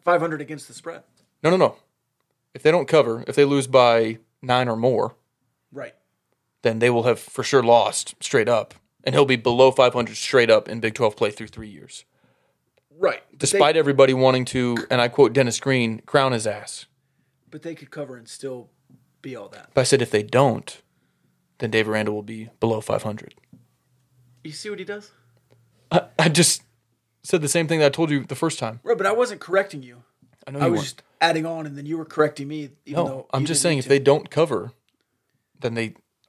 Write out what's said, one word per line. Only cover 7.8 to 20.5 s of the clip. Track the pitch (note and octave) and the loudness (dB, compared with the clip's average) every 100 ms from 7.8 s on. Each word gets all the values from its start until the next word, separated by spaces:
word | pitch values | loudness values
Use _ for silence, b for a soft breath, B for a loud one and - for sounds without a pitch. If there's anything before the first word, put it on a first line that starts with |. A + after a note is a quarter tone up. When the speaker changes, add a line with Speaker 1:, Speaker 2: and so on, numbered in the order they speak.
| G#2 - - - | 4 -4 -10 -12
Speaker 2:
straight | - B2+ A2 | -2 0 2
up. | A2+ - - _ _ | 0 -2 -16 _ _
And | - | -2
he'll | C#3 C#3+ | 2 2
be | B2 | 2
below | B2 A#2+ C3 | 0 6 6
five | C3 B2 | 6 2
hundred | B2 A2 G#2+ | 2 -6 -8
straight | - C3 A#2 | 0 2 4
up | G#2+ - | 4 2
in | A#2 | -6
Big | A2 | -6
Twelve | G#2+ A2+ - | -2 -2 0
play | G#2+ | -4
through | - A2 | -4 -16
three | A2+ A2 | -16 -20
years. | F#2 - - _ _ _ _ _ _ _ _ _ D3+ | -20 -20 -20 _ _ _ _ _ _ _ _ _ -4
Speaker 1:
Right. | F#3 A#2 _ | -4 -4 _
But | _ | _
Speaker 2:
Despite | C3+ G3 D3+ | -2 4 4
Speaker 1:
they | D#3+ | 4
Speaker 2:
everybody | C#3+ C3+ C3+ | 2 4 4
wanting | B2+ C3 B2+ B2+ | 6 2 2 -2
to, | B2+ B2 A#2 - | -2 -2 -4 -2
and | B2+ | 0
I | A#2+ | 0
quote | C3 B2 | 4 4
Dennis | B2 B2 A2+ | 4 -2 -2
Green, | C#3+ C3 A#2 A2 - | -2 0 -2 -4 -2
crown | D3 C3 | 0 2
his | A#2+ G#2+ | -2 -4
ass. | G2+ - - - _ _ _ _ _ _ | -8 -12 -18 -20 _ _ _ _ _ _
Speaker 1:
But | D3+ | -16
they | E3 | -16
could | D#3+ C#3 | -16 -16
cover | D#3 C#3 B2 | -14 -14 -16
and | A#2 | -20
still | - C3+ B2+ A2+ _ _ _ _ _ | -14 -12 -12 -16 _ _ _ _ _
be | C3+ A#2+ | -16 -16
all | G2+ | -16
that. | - - | -20 -4
Speaker 2:
But | C#3 | -2
I | |
said | B2 C3+ | 2 2
if | A#2 | 2
they | G#2+ | -2
don't, | A2 B2 C#3 | 0 2 2